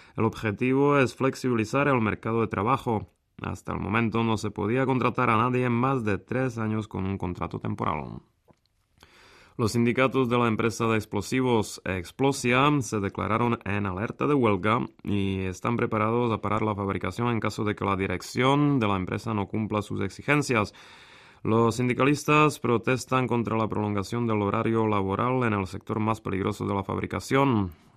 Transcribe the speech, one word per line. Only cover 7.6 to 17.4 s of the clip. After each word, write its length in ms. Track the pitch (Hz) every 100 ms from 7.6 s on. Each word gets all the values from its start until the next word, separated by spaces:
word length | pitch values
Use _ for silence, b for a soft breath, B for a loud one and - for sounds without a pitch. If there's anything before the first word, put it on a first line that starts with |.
| 110 104 - 78 64 55 - _ _ _ _ _ _ _ B B B B B -
Los 160 | 110
sindicatos 560 | 120 117 123 131 131 123
de 100 | 120
la 120 | 117
empresa 380 | 107 113 110 113
de 100 | 110
explosivos 840 | - 104 95 131 127 117 101 - -
Explosia 840 | 92 87 - 135 139 123 127 143 147
se 180 | 117 110
declararon 580 | 98 - 95 110 120 117
en 220 | 98 101 101
alerta 420 | 92 117 - 135
de 60 |
huelga 520 | 147 113 98 104 120 - - -
y 340 | 101 98 95
están 340 | 95 92 120 117
preparados 560 | 117 110 107 117 120
a 80 | 104
parar 220 | 101 107
la 120 | 110 101
fabricación 540 | 98 95 95 95 120
en 100 |
caso 240 | 113